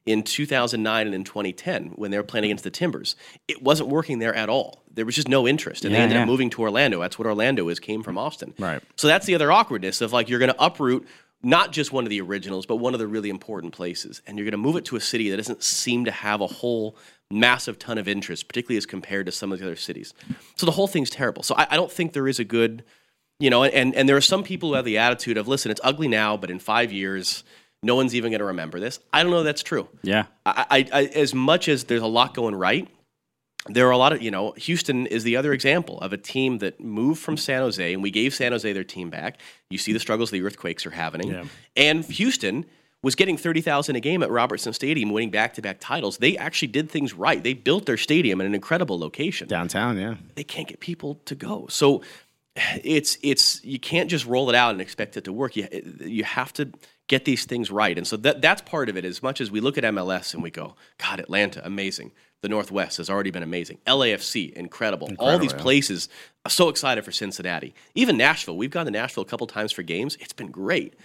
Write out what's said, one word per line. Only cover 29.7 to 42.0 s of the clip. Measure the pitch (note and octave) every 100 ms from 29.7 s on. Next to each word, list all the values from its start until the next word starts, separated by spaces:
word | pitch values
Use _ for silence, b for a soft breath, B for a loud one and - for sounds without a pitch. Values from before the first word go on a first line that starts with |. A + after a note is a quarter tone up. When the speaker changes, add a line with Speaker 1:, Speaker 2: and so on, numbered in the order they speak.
| C#3 F#2 -
Speaker 2:
Yeah. | F#2+ G#2+ - _ -
Speaker 1:
I, | - -
I, | C3+ C3 C#3+
I, | C#3+
as | D3+ C#3+
much | C3 C3+ F3 D#3+
as | C3+
there's | - A#2
a | A2+
lot | A#2 C3
going | - A#2
right, | G2 F#2 C#3 - _ _ _ _ _ _ - -
there | A2+ B2+
are |
a | B2
lot | C3+
of, | D3
you | A2+
know, | G2 G#2 -
Houston | - E3+ - B2+ B2+
is | A2+
the | A2+ A#2+
other | D3
example | C3+ C#3 F3 - -
of | F#2+
a | G2
team | - C3 C3 A#2
that | G2 -
moved | A#2 G#2+ C3 D#3
from | - D3+
San | - C3
Jose, | C3 F#2 F2
and | F#2+
we | G2+
gave | G#2 B2+
San | - B2
Jose | A#2+ G#2+
their | G2
team | F#2 F#2 F2
back. | D#2+ D#2+ - B B _
You | F#2
see | -
the | G#2+
struggles | - A2 A2+
the | G2+
Earthquakes | F#2+ - F2 E2
are | -
having. | E2+ D#2+ D#2 G2
Speaker 3:
Yeah. | F#2 E2 B B
Speaker 1:
And | - D3 D#3+